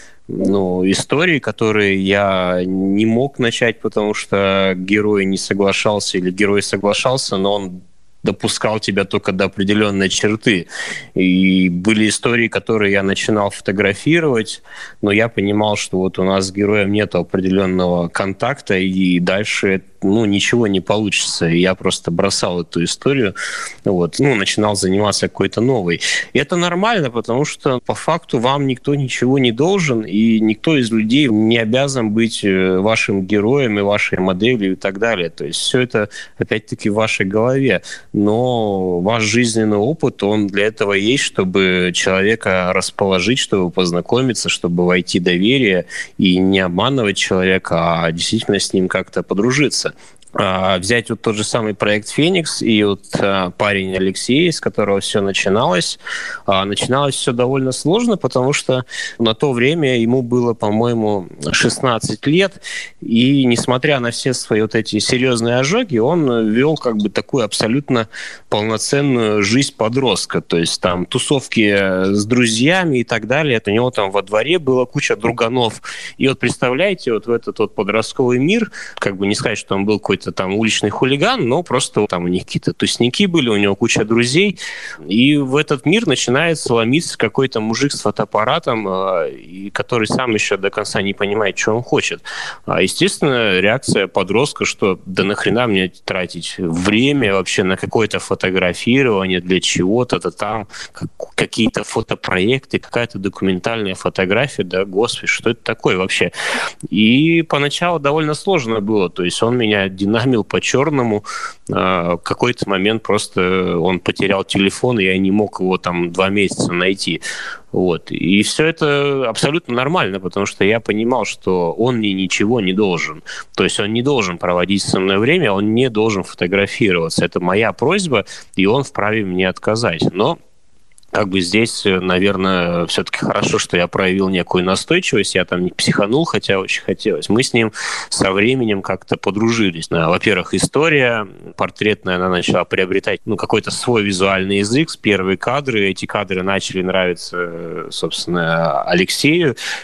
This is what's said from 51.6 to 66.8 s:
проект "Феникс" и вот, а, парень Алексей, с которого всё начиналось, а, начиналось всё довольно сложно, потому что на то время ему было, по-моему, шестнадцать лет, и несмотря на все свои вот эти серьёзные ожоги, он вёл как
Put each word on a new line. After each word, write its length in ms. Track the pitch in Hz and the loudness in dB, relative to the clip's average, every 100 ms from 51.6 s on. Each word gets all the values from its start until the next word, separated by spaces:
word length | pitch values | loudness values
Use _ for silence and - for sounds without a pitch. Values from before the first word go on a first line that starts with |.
| 107 | -2
проект 340 | 98 107 104 101 | -2 0 0 -2
"Феникс" 520 | - 156 185 156 - | 0 2 2 -2 -2
и 220 | 117 107 | 2 4
вот, 220 | 104 98 - - | 4 0 -4 -2
а, 300 | 98 98 90 | 0 0 -2
парень 460 | - 104 98 95 95 | -2 0 0 0 0
Алексей, 540 | 95 92 - 131 175 | -2 -2 0 2 2
с 100 | 156 | 0
которого 380 | - 104 101 98 | -4 -2 0 0
всё 220 | - 107 | 0 -2
начиналось, 760 | 98 95 98 101 147 107 - - - - - - | 0 0 0 2 2 0 -2 -6 -10 -10 -10 -8
а, 200 | - 95 | 0 0
начиналось 500 | 98 101 - 131 143 | 0 -2 0 0 0
всё 180 | 131 - | -2 -2
довольно 380 | 120 123 135 131 | 0 0 0 -2
сложно, 460 | 123 143 208 240 196 | -2 0 2 2 0
потому 360 | 135 131 131 | 0 0 2
что 320 | 143 - 127 - - - - | 0 0 -2 -2 -8 -8 -2
на 140 | 113 | 0
то 180 | 110 147 | 0 0
время 440 | 120 127 170 139 123 | 2 2 2 2 2
ему 220 | 113 131 | 2 2
было, 300 | 120 123 120 | 2 0 2
по-моему, 720 | 107 107 107 120 117 107 101 87 - 73 | 0 0 2 2 0 0 -2 -6 -10 -4
шестнадцать 720 | - 120 - 131 113 - 107 143 | 0 0 0 0 0 -2 -4 0
лет, 340 | 170 190 - - - - - | 2 2 -2 -12 -12 -12 -12
и 440 | - 113 127 139 | -2 2 4 4
несмотря 560 | 123 117 - 127 151 139 | 4 2 0 0 2 0
на 100 | 120 | -2
все 240 | - 139 | -4 -2
свои 280 | 123 - 110 | -2 0 0
вот 120 | 110 | 2
эти 240 | 117 107 107 | 0 -2 -2
серьёзные 640 | - 127 131 120 117 123 | 0 0 2 0 0 0
ожоги, 380 | 135 220 226 117 | 0 0 0 0
он 500 | 120 175 143 117 110 | 2 2 2 2 2
вёл 260 | 110 147 | 2 2
как 200 | 151 | 0